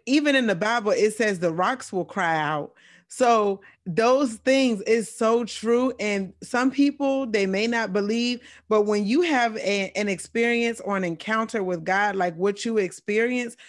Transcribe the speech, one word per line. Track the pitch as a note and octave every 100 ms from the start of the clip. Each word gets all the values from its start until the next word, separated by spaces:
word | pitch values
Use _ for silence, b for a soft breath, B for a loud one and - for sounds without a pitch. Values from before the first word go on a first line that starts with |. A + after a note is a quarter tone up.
| -
even | D4 D4 C4+
in | A3+
the |
Bible, | E3+ G#3 A#3+ G#3
it | F3 G#3+
says | G#3+ G#3+ F#3
the | F3
rocks | D#3+ F#3+ C4 -
will | F#3
cry | F3 G3+ E3+ D#3+
out. | D3+ D3+ D3 _ b b b
So | - B3 A3+ G3+ F#3+ B B
those | F#3 E3+ A#3 C4 C4+ A3
things | B3+ C4+ B3+ G#3
is | G3+ A3+ -
so | - A3+ A#3
true. | A#3 - A3 A#3+ B3+ -
And | G#3 G3 F#3+ -
some | - B3 C4
people, | C4 C#4+ C#4+ C#4 C4+ B3+
they | G#3
may | F#3+ F#3+ A3+
not | A#3 G#3
believe, | G3+ G3+ A#3 A#3+ B3 B B B
but | G#3+ G#3
when | G#3
you | G3+ C#4+
have | E4+ C4 A#3 G#3+
a, | F#3+ G3+ F#3+
an | - G#3
experience | F3+ - A#3 A#3 A#3 A#3 A3+
or | G3+ G3
an |
encounter | F3+ E3 G#3 A3 A3 A3+
with | F#3 F3
God, | D#3+ F#3+ G#3 G3
like | F3+ E3
what | G3 G3+
you | A#3 A3
experience, | F#3 - - G#3+ A#3 B3 A#3 -